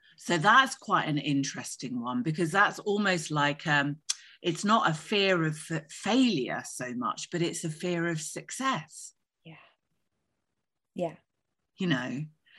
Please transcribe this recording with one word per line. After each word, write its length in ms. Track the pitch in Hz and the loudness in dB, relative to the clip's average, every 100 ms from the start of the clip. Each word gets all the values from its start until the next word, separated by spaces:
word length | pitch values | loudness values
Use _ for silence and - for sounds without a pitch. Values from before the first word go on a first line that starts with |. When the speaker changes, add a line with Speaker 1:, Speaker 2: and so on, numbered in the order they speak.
| _ - | _ -14
Speaker 1:
So 200 | - 175 | -2 4
that's 380 | 196 247 269 - | 8 8 6 0
quite 320 | - 175 - | 0 0 2
an 100 | 147 | 0
interesting 840 | - 139 135 135 - - 127 120 | 0 0 0 -6 -10 -10 -8 -6
one, 220 | 117 123 | -4 -2
because 280 | 160 156 165 | -2 -2 0
that's 280 | 185 208 - | 4 2 2
almost 520 | 208 202 202 180 156 | -2 0 2 0 0
like, 360 | 151 147 147 165 | 0 2 0 0
um, 300 | 143 143 147 - - - - | 2 2 -4 -6 -8 -8 -6
it's 220 | 180 160 202 | -4 -2 2
not 240 | 220 - | 4 4
a 40 | |
fear 500 | 156 - 208 196 180 | 0 -2 2 4 4
of 120 | 160 156 | 2 -2
fa-, 280 | - 160 - | -6 -8 -8
failure 760 | - 202 247 247 165 107 95 - | -8 0 4 4 4 -2 -4 -8
so 280 | - 127 123 | -8 -6 -4
much, 340 | 117 - - | -4 -4 -6
but 100 | 170 | -2
it's 200 | 170 170 165 | -2 -2 -6
a 40 | |
fear 380 | 151 180 170 170 | -4 -2 0 0
of 120 | 160 | -2
success. 920 | - - - - 262 208 151 - - - _ _ | -6 -10 -10 -4 -2 -2 -6 -16 -20 -20 _ _
Speaker 2:
Yeah. 120 | 160 160 - _ _ _ _ _ _ _ _ _ _ _ _ - | -20 -20 -20 _ _ _ _ _ _ _ _ _ _ _ _ -6
Yeah. 200 | 165 151 _ _ _ _ _ _ | -6 -6 _ _ _ _ _ _
Speaker 1:
You 80 | 180 | 0
know? 360 | 123 123 135 151 - _ | 0 -2 -6 -8 -12 _